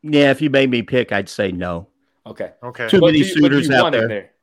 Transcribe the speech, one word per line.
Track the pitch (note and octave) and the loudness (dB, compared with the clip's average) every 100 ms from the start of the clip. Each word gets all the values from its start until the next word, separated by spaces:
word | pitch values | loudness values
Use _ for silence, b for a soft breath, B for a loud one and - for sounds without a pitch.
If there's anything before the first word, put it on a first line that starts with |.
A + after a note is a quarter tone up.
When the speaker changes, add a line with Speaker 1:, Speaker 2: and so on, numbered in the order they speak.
Speaker 1:
Yeah, | D#3 D3 C#3 | 0 2 2
if | C3+ | 2
you | D3+ | 0
made | C#3 C3+ | 0 0
me | A#2+ | -2
pick, | G2 B2+ A#2 | -2 -2 -2
I'd | G2+ F#2+ | -4 -6
say | - G2 | -6 -4
no. | F#2 F2+ E2+ G2 _ _ _ | -4 -8 -8 -12 _ _ _
Speaker 2:
Okay. | - - G2 _ | -20 -16 -16 _
Speaker 3:
Okay. | B2 - A#2 | -18 -10 0
Speaker 1:
Too | G3 | 2
Speaker 2:
But | E3+ | 4
Speaker 1:
many | D#3 | 2
Speaker 2:
do | - | 0
you, | D#3+ | 2
but | D3 | 2
do | C#3+ | 2
Speaker 1:
suitors | C3+ | 2
Speaker 2:
you | |
Speaker 1:
out | C3 | 2
Speaker 2:
want | D#3 B2+ | 2 0
him | |
Speaker 1:
there. | A2+ | -2
Speaker 2:
there? | G#2 F#2 _ | -6 -10 _